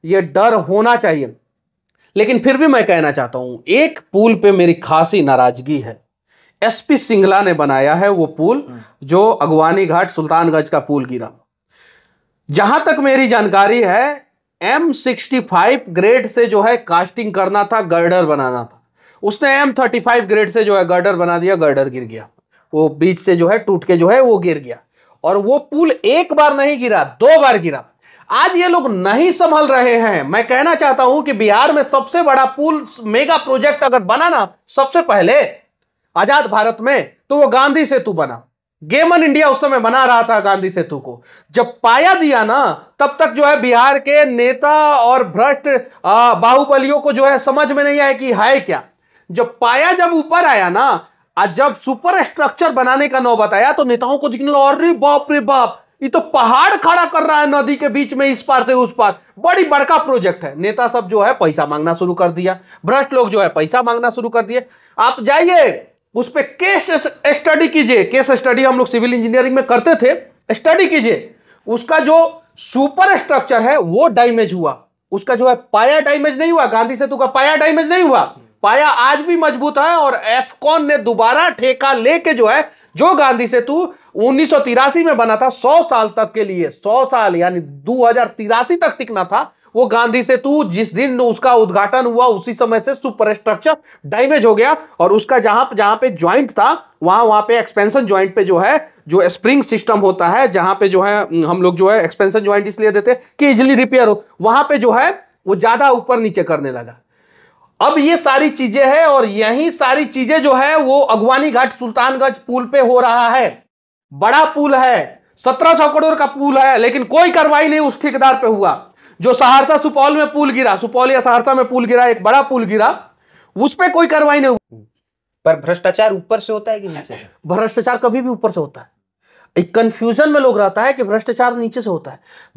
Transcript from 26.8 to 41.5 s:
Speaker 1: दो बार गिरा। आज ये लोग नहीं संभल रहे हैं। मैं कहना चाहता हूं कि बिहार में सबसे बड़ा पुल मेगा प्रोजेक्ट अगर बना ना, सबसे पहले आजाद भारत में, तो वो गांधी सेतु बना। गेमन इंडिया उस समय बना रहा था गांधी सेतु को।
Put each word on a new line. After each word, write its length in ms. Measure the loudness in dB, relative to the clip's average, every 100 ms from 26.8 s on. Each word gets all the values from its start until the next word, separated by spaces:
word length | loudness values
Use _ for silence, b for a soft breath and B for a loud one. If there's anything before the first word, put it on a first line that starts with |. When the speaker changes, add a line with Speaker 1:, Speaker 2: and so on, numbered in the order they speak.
| -2 -2
Speaker 1:
दो 360 | -2 0 4 6
बार 180 | 4 2
गिरा। 260 | -2 -8 -12 _ b b b
आज 260 | 0 0 2
ये 120 | 0
लोग 220 | 0 -2
नहीं 400 | -2 0 0 0
संभल 360 | 0 2 2 2
रहे 280 | 2 2
हैं। 280 | 2 0 -2
मैं 260 | -2 -4 -2
कहना 260 | 0 0
चाहता 280 | 0 0 0
हूं 200 | 0 0
कि 100 | -2
बिहार 400 | -2 0 2 2
में 100 | 0
सबसे 400 | 0 -2 -2 -2
बड़ा 220 | 0 2
पुल 420 | 0 -2 -4 -4 -8 -14
मेगा 340 | -4 -2 0 -2
प्रोजेक्ट 480 | -2 -2 0 0
अगर 140 | 0 0
बना 300 | 0 -2 0
ना, 260 | -2 -4 _ _
सबसे 340 | -4 -2 0
पहले 580 | 0 2 2 2 0 -6 _ _ _ _ _ -4
आजाद 300 | 0 0 0
भारत 300 | -2 -2 -2
में, 360 | -2 -2 -2 _ -4
तो 60 | 0
वो 100 | 2
गांधी 400 | 2 2 0 0
सेतु 260 | -2 -2
बना। 360 | -4 -4 -8 _ _ _ _
गेमन 400 | -4 0 2 2
इंडिया 240 | 2 2 2
उस 120 | 0
समय 180 | 0 0
बना 260 | 0 2
रहा 180 | 2 2
था 180 | 2 0
गांधी 300 | 0 -2 -2
सेतु 280 | -4 -6 -8
को। 240 | -14 -20 b b b